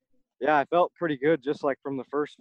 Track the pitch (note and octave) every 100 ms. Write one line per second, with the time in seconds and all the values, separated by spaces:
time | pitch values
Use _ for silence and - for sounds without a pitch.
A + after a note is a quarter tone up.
0 | _ _ _ - C3+ D3+ C3+ E3+ F3+ -
1 | E3+ C#3 C#3+ D#3+ B2+ D3 D3 C3 C#3+ C3+
2 | A#2 C#3+ C#3+ -